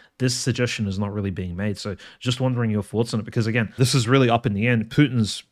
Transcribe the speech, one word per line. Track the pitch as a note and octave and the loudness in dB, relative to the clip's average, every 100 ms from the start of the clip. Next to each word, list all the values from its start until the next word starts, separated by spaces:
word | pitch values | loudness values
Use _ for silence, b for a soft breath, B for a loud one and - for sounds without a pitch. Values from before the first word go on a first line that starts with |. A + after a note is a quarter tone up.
| B - | B -4
this | B2+ | -2
suggestion | B2 C3+ A#2 A#2+ - G2+ | 0 -2 0 -2 -2 -2
is | F#2+ | -2
not | G2+ | -4
really | G#2 G2 | -2 -4
being | F2 F2+ F2 | -4 -6 -4
made. | G#2 G2 | -4 -4
So | G#2 F#2 B B | -8 -10 B B
just | B2 B2 | -4 -2
wondering | B2+ B2 A2+ | -2 0 0
your | G#2 | -2
thoughts | - G#2 A#2 | -2 -2 -2
on | A2+ | -4
it, | |
because, | A2 A#2+ A2 | -2 -2 0
again, | A#2 G#2 - | 0 -2 0
this | B2 | 2
is | C3+ A2 | 2 4
really | C3+ B2 | 4 4
up | A#2 A#2+ | 4 2
in | |
the | G2 A#2+ | 0 2
end. | A#2 A2 | 2 2
Putin's | - C#3+ B2 G#2 - - | 2 4 2 0 -4 -14